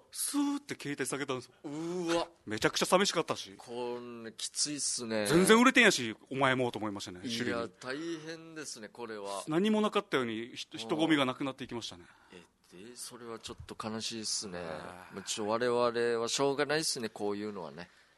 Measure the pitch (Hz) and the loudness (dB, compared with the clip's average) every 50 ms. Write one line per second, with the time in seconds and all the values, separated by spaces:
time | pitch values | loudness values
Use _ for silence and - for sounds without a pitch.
0 | - _ - - - - - 285 285 285 285 277 - - - - - 143 139 131 | 0 _ -6 -4 -4 -2 0 2 2 2 0 -2 -4 -8 -8 -8 -6 -6 -4 -4
1 | 135 - 151 135 139 139 131 123 - - - _ - 151 143 156 165 170 175 180 | -2 -2 -2 -4 -2 -2 -4 -4 -4 -10 -20 _ -12 -10 -8 -6 -6 -4 -4 -2
2 | 175 165 170 170 156 - - _ _ - 110 110 - 156 - - 170 - 185 180 | 0 2 2 0 0 -2 -8 _ _ -6 -4 2 2 2 2 2 2 6 6 6
3 | 202 - - 175 147 - 117 - - 98 98 - - 123 120 123 123 120 120 120 | 6 4 2 0 0 0 -2 -4 -4 -12 -14 -18 -14 -10 -6 -6 -4 -4 -4 -6
4 | 120 120 120 117 113 113 110 - - - - - - 147 147 - - - - 123 | -8 -10 -12 -12 -12 -12 -10 -8 -8 -6 -2 -2 -2 -2 -2 -4 -2 -2 -2 -2
5 | 120 113 110 107 104 101 147 175 185 - 220 226 247 262 - 254 233 202 - - | -2 0 0 0 2 4 4 4 8 8 8 8 8 8 8 8 8 8 6 4
6 | 123 110 104 - - - 139 135 139 131 131 131 127 120 - 110 107 107 101 101 | 0 -2 -4 -6 -8 -6 0 2 4 4 4 4 2 0 0 -2 -2 -2 -4 -4
7 | - 101 90 90 98 127 117 117 120 123 120 117 117 - - _ - 127 135 151 | -8 -10 -10 -8 -6 -4 -4 -2 -2 -2 -2 -2 -4 -6 -8 _ -8 -6 -6 -6
8 | 165 170 165 156 151 160 165 160 165 165 160 156 143 - - 123 104 101 _ 120 | -4 -6 -6 -8 -8 -10 -12 -12 -14 -14 -12 -12 -10 -10 -10 -12 -14 -14 _ -12
9 | 120 110 110 104 98 101 98 98 - 156 151 175 202 220 214 214 214 202 - 208 | -10 -8 -8 -8 -6 -6 -6 -6 -4 0 2 4 4 4 4 4 2 2 2 0
10 | 196 - - 135 123 117 110 110 117 127 123 - - _ - 147 113 113 165 156 | -2 2 0 0 2 0 -2 -4 -6 -8 -10 -14 -14 _ -10 -12 -4 -2 2 4
11 | 160 160 156 143 135 127 127 - 143 135 131 - 127 - 123 117 - - 98 87 | 6 6 6 6 6 2 2 -2 -4 -6 -4 -6 -10 -8 -6 -8 -8 -8 -12 -14
12 | 85 - - - - - 92 90 85 _ _ _ _ _ 87 87 101 120 123 117 | -18 -20 -20 -20 -20 -20 -20 -20 -20 _ _ _ _ _ -20 -18 -18 -16 -14 -14
13 | - - 127 117 120 117 113 107 - - 117 - - - 104 - - 110 110 113 | -14 -14 -12 -14 -12 -12 -12 -10 -10 -12 -12 -12 -10 -14 -10 -6 -6 -4 -4 -2
14 | 107 - 117 110 107 - - - 113 101 87 87 87 82 78 78 87 90 90 90 | -4 -4 -6 -4 -4 -2 -4 -4 -4 -6 -8 -8 -6 -6 -8 -8 -8 -12 -14 -14
15 | 90 - - 98 92 - - 113 104 101 110 113 123 123 120 120 120 120 117 117 | -16 -12 -12 -10 -6 -6 -4 -2 0 0 2 2 2 2 4 4 4 4 4 2
16 | 117 120 117 113 117 113 - - 139 139 139 135 147 135 147 160 156 - - 139 | 2 2 2 0 0 0 2 2 2 2 2 2 0 0 0 0 0 0 -2 -2
17 | 113 107 - - 104 104 104 101 104 107 101 98 82 71 69 85 87 - - - | -4 -6 -6 -4 -2 -2 -2 -2 -4 -6 -6 -8 -10 -10 -10 -12 -14 -14 -16 -20
18 | - _ _ | -20 _ _